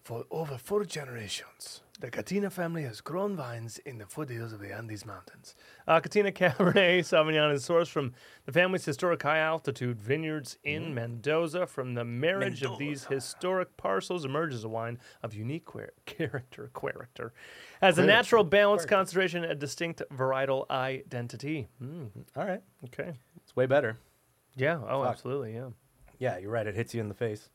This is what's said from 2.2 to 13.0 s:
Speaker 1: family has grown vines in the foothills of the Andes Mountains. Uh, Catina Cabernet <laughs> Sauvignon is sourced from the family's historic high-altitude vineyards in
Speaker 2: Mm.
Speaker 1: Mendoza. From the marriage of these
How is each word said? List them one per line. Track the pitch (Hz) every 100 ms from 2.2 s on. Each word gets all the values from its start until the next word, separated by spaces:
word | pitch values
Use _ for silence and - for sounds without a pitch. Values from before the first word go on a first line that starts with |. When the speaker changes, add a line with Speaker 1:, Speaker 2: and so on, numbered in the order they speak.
| 107 190 202
Speaker 1:
family | 185 170 165
has | 139 107
grown | - 170 202 190
vines | 123 117 113 - -
in | 117
the | 101
foothills | - 139 117 113
of | 107
the | 98
Andes | 101 113 104 104
Mountains. | 98 - - - - - - -
Uh, | 160
Catina | 160 208 196
Cabernet | 190 180 - 175 196 180 180
<laughs> | 165
Sauvignon | 170 156 156 151
is | 143 123
sourced | 170 170
from | 156 131 127 - - -
the |
family's | 139 185 185
historic | - 139 185 165
high-altitude | 143 156 160 160 151 127 127 117
vineyards | 104 151 160 156 131 - 147
in | 151 165
Speaker 2:
Mm. | 131
Speaker 1:
Mendoza. | 117 117 127 156 170 165 180
From | - 127
the | 120
marriage | 117 120 156 190 196 175
of | 135 -
these | 143 143